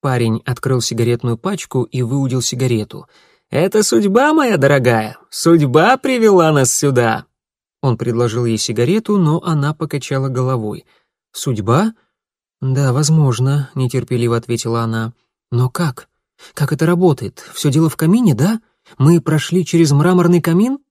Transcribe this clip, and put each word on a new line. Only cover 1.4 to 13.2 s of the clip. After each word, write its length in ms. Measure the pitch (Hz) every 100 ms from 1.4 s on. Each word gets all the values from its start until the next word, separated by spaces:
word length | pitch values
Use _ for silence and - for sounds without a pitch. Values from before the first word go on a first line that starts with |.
| 190 196 - 131
и 200 | 120 127
выудил 380 | 120 139 135 127
сигарету. 640 | 120 123 131 117 107 - - _ _ _ _
«Это 320 | 131 185 220
судьба, 500 | 214 233 202 202 285
моя 240 | 311 262 185
дорогая, 640 | 139 143 123 113 110 - _
судьба 680 | - 165 170 143 139 190 262
привела 560 | 269 254 220 190 160
нас 220 | 151 127
сюда!» 520 | - 147 127 117 107 - _ _ _ _ _
Он 140 | 131 113
предложил 480 | 117 113 120 113
ей 140 | 120 110
сигарету, 600 | - 113 123 208 220 208
но 240 | 160 160
она 320 | - 156 143
покачала 540 | 151 156 143 - 135 135
головой. 560 | 123 127 127 107 104 _ _ _ _ _
«Судьба?» 600 | - - 110 101 127 220 220 _ _ _ _ _ _
«Да, 320 | 131 131 139
возможно», 760 | 123 151 160